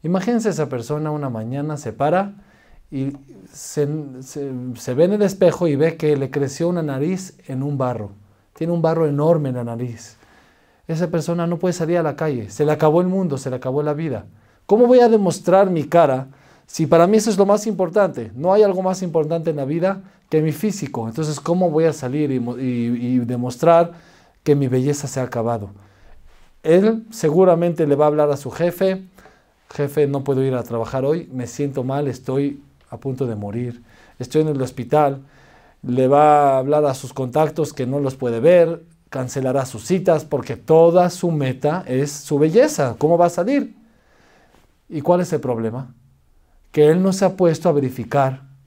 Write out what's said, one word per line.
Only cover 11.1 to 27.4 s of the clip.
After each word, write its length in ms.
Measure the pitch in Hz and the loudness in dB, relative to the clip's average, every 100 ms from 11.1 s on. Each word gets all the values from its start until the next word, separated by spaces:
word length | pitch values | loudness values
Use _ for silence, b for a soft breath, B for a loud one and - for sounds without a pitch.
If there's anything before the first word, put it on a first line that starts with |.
| 165 156 170 170 | -2 -2 -2 -2
no 120 | 170 | -2
puede 140 | 185 | -2
salir 240 | - 165 175 | -2 -2 0
a 60 | |
la 140 | 156 147 | 0 -2
calle. 340 | 156 127 101 | -4 -4 -8
Se 160 | - 147 | -2 0
le 60 | |
acabó 280 | 151 156 165 | 2 4 4
el 60 | 180 | 2
mundo, 320 | 190 180 135 | -2 -4 -6
se 100 | 135 | -6
le 80 | 123 | -8
acabó 280 | 131 139 | -4 -4
la 100 | 151 | -4
vida. 320 | 147 165 110 - b b b - | -4 -6 -8 -12 b b b 0
¿Cómo 220 | 208 240 | 4 6
voy 100 | 254 | 8
a 100 | 240 | 8
demostrar 640 | 226 190 - - 190 202 | 4 2 -2 2 4 4
mi 140 | 170 | 0
cara 420 | 139 170 151 131 131 b b b b | 2 4 4 2 -6 b b b b
si 200 | - 156 | -4 2
para 200 | 165 175 | 4 6
mí 100 | 214 | 4
eso 120 | 214 | 2
es 80 | 196 | 2
lo 80 | 196 | 2
más 220 | 208 214 | 2 0
importante? 640 | 190 180 202 190 123 107 | -4 0 2 0 -2 -12
No 180 | 117 175 | -4 2
hay 120 | 202 | 4
algo 180 | 208 185 | 4 2
más 180 | 185 185 | -2 -4
importante 480 | 185 160 151 170 160 | -2 -2 0 -2 -2
en 60 | 147 | -4
la 80 | |
vida 380 | 135 165 185 196 B B _ | -4 -2 -2 -4 B B _
que 140 | 156 | 0
mi 80 | 156 | 0
físico. 580 | 151 214 - 135 - 113 | -2 -4 -4 -8 -6 -8
Entonces, 300 | 113 151 143 | -6 -6 -6
¿cómo 320 | - 175 180 | -2 0 2
voy 140 | 151 | 2
a 80 | 160 | 2
salir 400 | - 123 143 147 | 0 -6 -2 -2
y 80 | 131 | -2
mo-, 180 | 120 120 | -4 -6
y, 40 | |
y 560 | 131 120 117 120 123 127 | -4 -2 -2 -2 0 0
demostrar 720 | 117 123 123 - 165 170 170 B B B B B | 0 -4 -6 2 4 6 4 B B B B B
que 140 | - 143 | 0 2
mi 100 | 135 | 2
belleza 400 | 127 135 143 135 | 0 -2 -4 -6
se 140 | 135 | -6
ha 20 | |
acabado? 480 | 123 120 113 117 101 - b b b b b b b _ | -6 -4 -4 -4 -8 -18 b b b b b b b _
Él 420 | 156 175 214 226 - | 2 4 4 0 -6
seguramente 760 | - 160 160 | -4 0 4